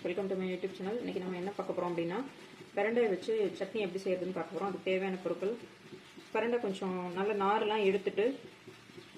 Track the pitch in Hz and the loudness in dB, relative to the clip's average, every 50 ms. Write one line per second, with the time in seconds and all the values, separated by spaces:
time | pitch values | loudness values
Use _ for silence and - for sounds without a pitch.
0 | - 180 180 208 196 190 196 185 185 185 185 180 196 190 - - 190 190 220 247 | -4 -2 0 0 0 0 0 0 0 0 -2 -2 -2 -4 -4 -4 -4 -2 -2 -2
1 | - 180 185 196 180 185 185 175 175 196 202 - 185 185 180 180 180 180 175 165 | -2 -2 -4 -4 -2 -4 -4 -2 -2 -4 -2 -2 -2 -2 0 0 0 0 0 0
2 | 170 170 180 220 269 277 - - - - - - - - - - 202 220 233 240 | 0 0 0 -2 -4 -4 -8 -16 -18 -18 -16 -16 -14 -6 -2 0 2 2 4 4
3 | 240 214 185 175 - - 220 220 202 180 - - 196 190 - 220 208 185 175 190 | 4 4 2 0 0 0 2 2 2 2 0 -2 -4 -4 -2 -2 -2 0 -2 -2
4 | - 196 180 180 175 185 180 175 160 - - 165 196 202 185 - - 190 190 185 | 0 0 0 2 0 -2 -2 -2 -4 -4 -4 -4 -2 -2 -2 -2 0 2 2 2
5 | 190 196 185 180 - 170 170 175 185 196 240 233 - - - - - - - - | 2 0 -2 0 -2 -2 -2 0 0 -2 -2 -2 -6 -12 -16 -18 -18 -16 -16 -16
6 | - - - - - - - 220 220 240 240 240 226 202 190 - 202 185 185 185 | -16 -18 -18 -18 -10 -2 0 0 2 4 2 2 2 0 -2 -2 -2 -2 -2 -2
7 | 180 180 175 185 196 208 214 202 196 190 208 220 226 208 214 220 208 190 190 202 | -2 -2 -2 0 2 2 2 4 4 4 4 4 4 4 4 4 6 6 4 4
8 | - 202 - 196 208 247 277 - - - - - - - - - - - - - | 2 0 2 4 4 2 2 0 -6 -14 -16 -18 -18 -18 -18 -18 -18 -20 -18 -18
9 | - - - | -18 -18 -18